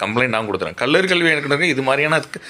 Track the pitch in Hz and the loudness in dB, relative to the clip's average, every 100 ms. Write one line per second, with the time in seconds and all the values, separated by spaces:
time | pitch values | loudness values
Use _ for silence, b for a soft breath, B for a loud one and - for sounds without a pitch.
0 | 98 117 123 110 107 92 85 85 123 170 | -2 0 0 0 -2 -2 -4 -2 2 2
1 | 185 175 165 151 143 143 175 135 135 139 | 2 2 2 0 0 0 0 0 0 0
2 | 151 156 - - | 2 0 -2 -12